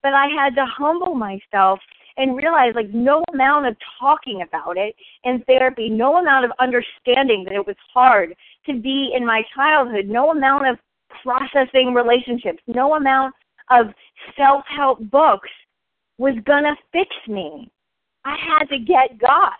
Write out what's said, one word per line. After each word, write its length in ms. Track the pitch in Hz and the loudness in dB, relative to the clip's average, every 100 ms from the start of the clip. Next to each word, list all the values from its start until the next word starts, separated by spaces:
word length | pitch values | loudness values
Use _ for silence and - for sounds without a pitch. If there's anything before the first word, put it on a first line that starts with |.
But 100 | 277 | 2
I 140 | 277 285 | 2 0
had 280 | 302 277 254 | 0 -2 -2
to 100 | 262 | -4
humble 500 | - 294 349 359 277 | -4 -4 -2 -4 -4
myself 640 | 208 196 _ 202 190 190 _ _ _ - | -6 -10 _ 2 2 2 _ _ _ -4
and 200 | 269 254 | -4 -2
realize, 360 | 302 330 247 233 | 0 2 2 0
like, 140 | 208 | -6
no 300 | 226 247 302 339 | -2 0 0 -2
amount 320 | 285 269 294 269 | 0 2 2 0
of 100 | 214 - - | -6 -18 -4
talking 440 | 269 302 262 196 170 | 0 0 -2 -12 -8
about 300 | 160 160 175 | -8 -6 -6
it 180 | 208 - - _ | -6 -8 -20 _
in 200 | - 254 240 | -4 -4 2
therapy, 420 | 262 262 262 220 | 2 2 -2 -6
no 280 | 220 254 339 | 0 2 2
amount 280 | 339 269 240 | 2 2 0
of 60 | - | -2
understanding 840 | 254 240 - - - 254 269 208 185 | 0 0 -4 -8 -2 0 2 -2 -2
that 100 | 196 | -6
it 100 | 202 | -8
was 100 | 196 _ | -12 _
hard 420 | 254 254 214 170 175 _ _ - | 2 4 4 0 -10 _ _ -10
to 120 | 262 | -8
be 320 | 240 269 269 254 | -4 -4 -4 -4
in 100 | 240 | -2
my 160 | 226 220 269 | -2 -4 -2
childhood, 500 | 285 302 247 214 196 | 2 2 0 -4 -4
no 240 | 226 294 | 0 0
amount 380 | 311 269 277 269 | 2 0 2 0
of 100 | 233 _ _ _ - | -4 _ _ _ -14
processing 680 | 254 254 254 285 254 262 254 | -6 -4 -2 -2 2 2 2
relationships, 680 | 247 233 247 247 233 190 165 - | 0 2 0 0 -6 -6 -8 -8
no 280 | 240 277 311 | -2 0 2
amount 400 | 269 269 269 - _ _ - | 2 0 -2 -8 _ _ 2
of 180 | 247 220 - _ _ - - | 4 4 -6 _ _ -20 2
self-help 600 | 269 277 - 285 277 247 214 | 2 2 -2 -2 -2 -2 0
books 380 | 277 311 196 - - _ _ _ _ _ - | 2 4 2 -4 -20 _ _ _ _ _ -4
was 180 | 269 233 208 | -4 -2 0
gonna 300 | 285 294 294 _ | 0 0 -4 _
fix 160 | 339 381 - - | -4 -4 -8 -10
me. 420 | 202 156 151 - _ _ _ _ _ | -10 -10 -14 -20 _ _ _ _ _
I 120 | 269 294 | -12 -10
had 320 | 330 302 302 | -2 -2 0
to 100 | 277 | -6
get 400 | 220 349 262 226 | 0 2 2 2
God. 340 | 240 302 349 | 2 4 2